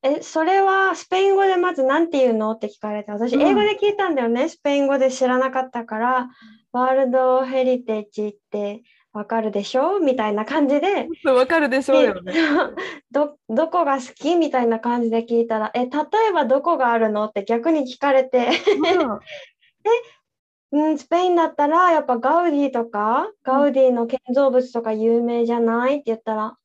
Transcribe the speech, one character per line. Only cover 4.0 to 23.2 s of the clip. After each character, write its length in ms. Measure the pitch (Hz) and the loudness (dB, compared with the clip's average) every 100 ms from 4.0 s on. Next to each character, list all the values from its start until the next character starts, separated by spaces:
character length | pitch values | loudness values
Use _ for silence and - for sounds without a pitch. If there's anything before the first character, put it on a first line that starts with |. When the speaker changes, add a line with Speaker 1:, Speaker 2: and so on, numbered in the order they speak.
| 381 | -2
Speaker 1:
ん 60 | |
だ 80 | 285 | 0
よ 60 | 233 | 0
ね。 200 | 240 311 | 0 -2
ス 100 | - | -2
ペ 180 | 294 285 | -2 0
イ 40 | |
ン 60 | 277 | 2
語 120 | 277 | 2
で 120 | 262 | 0
知 160 | 254 254 | 2 0
ら 120 | 254 | 2
な 120 | 262 | 0
か 100 | 262 | -2
っ 100 | 254 | -4
た 140 | 240 | -8
か 140 | 233 214 | -8 -4
ら、 320 | 240 254 247 _ - - _ | 0 0 -4 _ -20 -20 _
「ワ 160 | 247 254 | -2 0
ー 180 | 262 269 | 2 2
ル 40 | |
ド 340 | 254 254 254 | 2 2 2
ヘ 200 | 262 262 | 0 0
リ 200 | 254 254 | 0 0
テ 160 | 247 214 | -2 -6
ー 40 | 208 | -6
ジ 160 | - 208 | -8 -8
っ 80 | 208 _ | -8 _
て 320 | 208 202 220 _ _ _ | -6 -6 -8 _ _ _
わ 140 | 214 208 | -12 -4
か 140 | 226 | -4
る 100 | 220 | -2
で 120 | 208 | -4
し 140 | 202 254 | -2 -2
ょ？」 240 | 302 392 | 0 0
み 140 | 294 254 | 0 0
た 120 | 214 | -2
い 60 | |
な 100 | 208 | -2
感 240 | 220 302 285 | -2 0 2
じ 120 | 285 | 2
で、 280 | 349 381 277 330 | 0 -2 -4 -4
Speaker 2:
そ 80 | 311 | 2
う、 40 | 254 | 2
わ 100 | 262 | 2
か 140 | 330 | 2
る 80 | 294 | 2
で 140 | 262 | -2
し 80 | 269 | 2
ょ 100 | 269 | 4
う 40 | |
よ 180 | 220 185 | 4 0
ね。 100 | 180 | -6
Speaker 1:
で、 80 | 320 | -2
<laughs> 720 | 320 294 294 - - - _ | 0 0 -2 -6 -12 -14 _
ど-、 240 | 262 294 - - | -2 -2 -6 -6
「ど 200 | 220 320 | -2 0
こ 160 | 349 | 0
が 120 | 294 277 | 0 -2
好 180 | 247 | -4
き？」 200 | - 294 349 | -6 -2 0
み 140 | 302 | 0
た 120 | 262 | 0
い 40 | 233 | 0
な 140 | 226 | -2
感 220 | 233 240 | -2 -2
じ 80 | 233 | 0
で 140 | 226 | -2
聞 160 | 233 233 | 0 -2
い 60 | 233 | 0
た 120 | 220 | -2
ら、 120 | 220 | -4
「え、 120 | 240 254 | -4 -4
例 20 | 285 302 440 440 | -4 -2 0 2
え 40 | |
ば 140 | 349 247 | 0 0
ど 160 | 269 | 0
こ 140 | 339 311 | 2 0
が 140 | 247 | 2
あ 60 | 233 | 2
る 120 | 220 | 0
の？」 160 | 208 214 | 0 -4
っ 60 | |
て 120 | 208 | -6
逆 260 | 196 233 330 | -4 -2 0
に 120 | 320 | 0
聞 160 | 254 - | -2 -2
か 140 | 285 | 2
れ 120 | 269 | 2
て。 240 | 254 254 240 320 - 330 | 2 0 0 0 0 0
Speaker 2:
う 40 | |
ん。 20 | 320 359 277 208 | 2 0 0 -6
Speaker 1:
<laughs> 640 | - - - _ _ _ | -12 -20 -20 _ _ _
で、 60 | - 466 - _ _ _ _ _ _ | 0 0 -2 _ _ _ _ _ _
「う 160 | 285 311 | 0 0
ん、 100 | 302 | -2
ス 80 | - | -2
ペ 180 | 339 | 0
イ 40 | 370 | 2
ン 80 | 349 | 2
だ 80 | |
っ 100 | 320 | 0
た 140 | 330 294 | 0 0
ら 220 | 330 359 | 2 4
や 100 | 320 | 2
っ 60 | 294 | 0
ぱ 100 | 247 | -2
ガ 240 | 262 320 | 0 2
ウ 60 | 349 | 2
デ 60 | 285 | 0
ィ 140 | 277 | -2
と 160 | 247 233 | -2 -6
か、 400 | 208 214 254 | -4 -2 -2